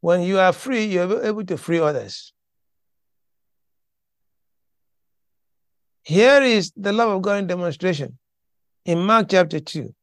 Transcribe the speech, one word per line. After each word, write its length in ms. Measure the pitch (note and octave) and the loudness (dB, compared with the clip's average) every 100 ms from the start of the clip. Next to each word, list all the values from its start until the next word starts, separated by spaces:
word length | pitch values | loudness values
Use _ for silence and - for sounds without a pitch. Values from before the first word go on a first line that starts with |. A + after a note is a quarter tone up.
When 220 | E3+ F3+ | 0 0
you 160 | F3 G3 | 0 2
are 140 | F#3 | 2
free, 320 | F3 B3+ B3+ | 2 -4 -4
you're 380 | G#3+ F#3 F3+ A3 | -2 -2 -2 -2
able 220 | A#3 G#3 | -2 -4
to 140 | F#3 E3+ | -6 -8
free 200 | - E3 | -2 0
others. 540 | D#3 C#3 G2+ - - _ _ _ _ _ _ _ _ _ _ _ _ _ _ _ _ _ _ _ _ _ _ _ _ _ _ _ _ _ _ _ _ _ _ _ _ _ | 0 -2 -8 -16 -20 _ _ _ _ _ _ _ _ _ _ _ _ _ _ _ _ _ _ _ _ _ _ _ _ _ _ _ _ _ _ _ _ _ _ _ _ _
Here 380 | - E3 A#3+ C#4 | -2 4 6 6
is 300 | C4 A3+ F3+ - | 6 2 0 -6
the 160 | G3+ | -4
love 180 | G#3 A#3 | 0 0
of 120 | G3 | 0
God 180 | F#3+ G3+ | -2 -2
in 60 | F#3+ | -2
demonstration 720 | F3+ F3 D3 F#3 D#3+ B2+ B2+ _ _ _ _ _ _ - | -4 -4 -4 -2 -2 -6 -12 _ _ _ _ _ _ -4
in 120 | E3+ | -2
Mark 300 | F#3+ A3+ G#3 | 2 2 2
chapter 320 | F#3 E3+ D#3+ | 2 2 -2
two. 340 | D3 D#3 C3+ - | -8 -12 -12 -16